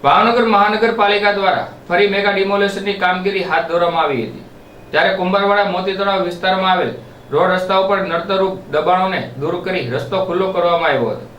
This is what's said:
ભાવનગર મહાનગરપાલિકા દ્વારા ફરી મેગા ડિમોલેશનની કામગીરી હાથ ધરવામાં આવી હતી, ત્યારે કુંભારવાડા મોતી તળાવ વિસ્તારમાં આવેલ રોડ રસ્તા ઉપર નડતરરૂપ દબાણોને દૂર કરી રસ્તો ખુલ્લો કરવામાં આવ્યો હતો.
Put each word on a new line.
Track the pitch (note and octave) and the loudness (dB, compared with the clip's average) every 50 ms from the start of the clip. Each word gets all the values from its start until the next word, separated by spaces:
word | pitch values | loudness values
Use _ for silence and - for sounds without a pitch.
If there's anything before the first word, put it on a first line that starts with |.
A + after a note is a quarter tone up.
| - | 4
ભાવનગર | C#3 D#3+ G3 G#3 A#3 A#3 B3 A#3 A3+ | 4 4 4 4 4 2 2 2 2
મહાનગરપાલિકા | A3 G3+ G3+ G#3 G#3+ A3 A3+ A3 G#3+ A3 G#3 G3+ G#3 G3+ G#3 G#3 G3+ | 4 4 4 2 2 2 2 0 2 2 2 2 2 2 2 2 2
દ્વારા | G3 G3 F#3+ - - - - - - - - | 2 2 2 0 0 -2 -8 -12 -18 -6 -2
ફરી | F3 G3 G#3 G3+ | 2 2 2 2
મેગા | G3 G3+ G3+ G3+ G3 | 2 2 0 0 2
ડિમોલેશનની | F#3+ G3 G3 G3+ G3+ G3+ G3 F#3+ G3 G3 G3+ F#3+ F#3 | 0 0 0 2 0 0 0 -2 -4 -4 -4 -4 0
કામગીરી | F#3 F3+ F#3 F#3 F#3 G3 F#3+ F#3+ F3 - | 0 0 0 0 -2 -2 -2 -2 -2 0
હાથ | D#3 E3 E3 E3 | -2 -2 -2 0
ધરવામાં | E3+ F3 F3 E3+ E3 D#3+ D#3+ | 0 0 0 0 2 0 0
આવી | D3 C#3 A#2+ G#2+ G2+ | 0 0 -2 -4 -6
હતી, | - - - - - - - - - - - - | -8 -14 -18 -18 -20 -20 -20 -20 -20 -20 -18 -4
ત્યારે | - D#3 F#3 G3 F#3+ F#3+ | 0 0 2 2 0 0
કુંભારવાડા | F#3 F#3 F#3+ G3 G3+ G3+ G3+ G#3 G3+ G3 F3+ | -2 0 0 2 2 2 2 2 2 0 0
મોતી | F3+ F3+ G3 F#3 F#3+ | -2 -2 -4 -2 -2
તળાવ | G3 G3+ G3 F#3+ F3 F3 | -2 0 0 0 -2 -4
વિસ્તારમાં | E3+ - - F3+ F#3 F#3+ F#3+ F#3+ | -4 -2 -2 0 0 2 2 2
આવેલ | - D3 - A#2 - - - - - - - - C3 | 2 2 0 -2 -4 -8 -14 -18 -20 -20 -12 -2 0
રોડ | D3+ F3 F#3 F#3 | 2 2 2 2
રસ્તા | F#3 F#3 F#3 F#3+ F#3+ | 0 0 0 2 2
ઉપર | F#3+ F#3+ G3+ F#3+ | 2 2 0 0
નડતરરૂપ | - D#3+ E3+ E3+ - G3+ G3 F#3+ F#3+ F#3+ F#3+ - - - | 0 -2 -4 -4 -2 -2 0 0 0 0 -2 -6 -10 -4
દબાણોને | C#3 D3 - - F3+ F#3 F#3 F#3+ F#3 D#3 B2+ A#2+ A#2+ C3 | -2 -2 2 2 2 2 2 0 -2 -4 -6 -8 -8 -6
દૂર | C#3 D#3+ F3 F3+ - | -6 -4 -4 -4 -4
કરી | F#3+ F3 - - A#2 | -4 -4 -4 -4 -4
રસ્તો | B2 D3 - - G3 F#3 F#3+ | -4 -6 -6 -4 -4 -4 -2
ખુલ્લો | C#3 F3 F#3 F#3+ F#3+ F#3+ | -2 -2 -2 -2 -2 -2
કરવામાં | F3+ E3+ F3 F3 E3+ E3 D#3 C#3+ | 0 2 2 2 2 2 0 0
આવ્યો | B2+ A#2+ G#2+ | 0 -2 -2
હતો. | G#2 - - - - | -4 -8 -10 -16 -20